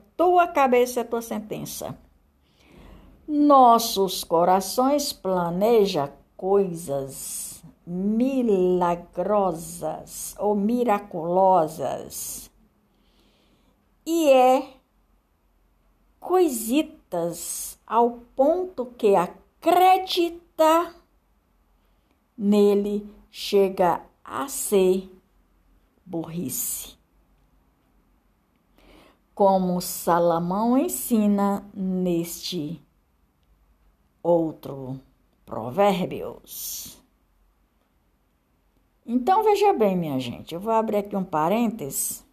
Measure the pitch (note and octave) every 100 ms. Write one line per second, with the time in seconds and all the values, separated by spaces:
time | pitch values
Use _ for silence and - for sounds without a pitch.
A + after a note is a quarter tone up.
0 | _ - F4+ F4 F4 D#4 C4+ B3 B3 B3
1 | A3+ A#3 A3+ G#3+ G#3 D#3 D3 - D2 -
2 | _ _ _ _ _ _ _ - - -
3 | - - - D4 D4 C#4 B3 A#3 A3+ G3
4 | F#3+ - - E3 F3 F#3 F#3+ - C4 C#4+
5 | C4+ - F#3+ F#3 E3+ F3 G#3+ A#3 F#3+ E3+
6 | C#3 - _ - F#3 G3+ F#3 E3 D3+ C#3
7 | C3+ - - - - - - _ - F3
8 | G3 A3 C4 C4+ A#3+ F#3+ F3+ F3+ F3 F3
9 | - - F3+ G#3 F#3+ D#3+ E3 E3+ D#3 -
10 | - - - - G#3 G#3 G3+ B3 A#3+ G3+
11 | G#3 F3+ E3 F3+ F#3+ F#3 D#3 D#3+ C3 -
12 | - - - - - _ _ _ _ _
13 | _ _ _ _ _ _ _ _ _ _
14 | - E4 D4+ C4 B3+ C4 - - _ _
15 | _ _ _ _ _ _ _ _ _ _
16 | _ _ - F#4 E4 A#3 A3 C#4 D4+ -
17 | _ F3 E3+ E3+ - - - - - G#3
18 | A#3+ A#3+ - - C#4 F4+ F#4 - A#3+ -
19 | G#3+ F#3+ F3+ - _ _ D#4+ F4+ F#4 F#4+
20 | F#4 F4+ E4+ E4+ - - D#4 E4 F4 -
21 | _ _ _ _ _ _ _ _ _ _
22 | _ _ _ - G3+ G#3 G3+ G3+ G3+ G#3
23 | - - _ - - G3+ F#3+ F#3+ F3+ -
24 | - _ - A#3 C#4 - - G3+ F#3 F#3+
25 | F#3 - _ _ _ _ _ _ _ _
26 | - E3 E3 E3 B3 - - - - -
27 | _ _ _ _ _ _ _ _ _ _
28 | _ _ _ _ _ _ _ _ _ -
29 | _ _ _ - G3 F#3+ F3+ F3+ - -
30 | - E3+ E3+ E3 E3+ G3 A#3 B3+ F4+ -
31 | - A3+ G#3 G3+ G3+ G3 - G3+ F#3+ F#3
32 | F3+ E3+ E3+ - - F3 D3 E3 _ _
33 | _ _ _ _ _ _ _ _ _ _
34 | _ _ E3 E3+ D#3+ D3 C#3 C#3 B2+ C3+
35 | - _ _ _ - A#2+ A#2 D#3 G3+ F3+
36 | F3 - - - - - - - - -
37 | _ _ _ _ _ _ _ _ _ _
38 | _ _ _ _ _ _ _ _ _ _
39 | - B3 B3 F#4+ G#4+ G4 G4+ D4+ G3 F#3
40 | D#3+ C3 A#2+ D#2 - E3 G#3+ A3+ A3 G#3
41 | G3+ G3 F3+ D#3 D#3+ A3 A#3 - C#3 -
42 | - - -